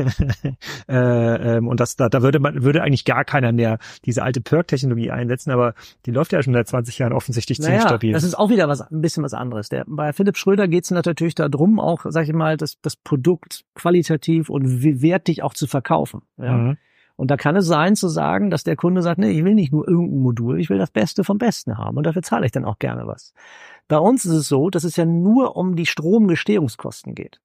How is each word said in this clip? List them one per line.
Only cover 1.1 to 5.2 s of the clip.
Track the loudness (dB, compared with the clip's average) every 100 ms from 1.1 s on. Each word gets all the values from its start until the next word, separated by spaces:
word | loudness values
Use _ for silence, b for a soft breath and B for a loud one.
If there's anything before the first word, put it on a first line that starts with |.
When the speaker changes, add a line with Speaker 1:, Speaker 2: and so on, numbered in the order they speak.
| 2 2 0 0 0
Speaker 1:
ähm, | 0
und | 0
das, | -2 0
da, | 0
da | 2
würde | 4 2
man, | 0 0
würde | 2 2
eigentlich | 2 0 0
gar | -2 0
keiner | 0 2
mehr | 2 0 -2 B B -4
diese | -2
alte | -2 -4
Perk-Technologie | 0 0 0 -2 0 -2 -2
einsetzen, | -4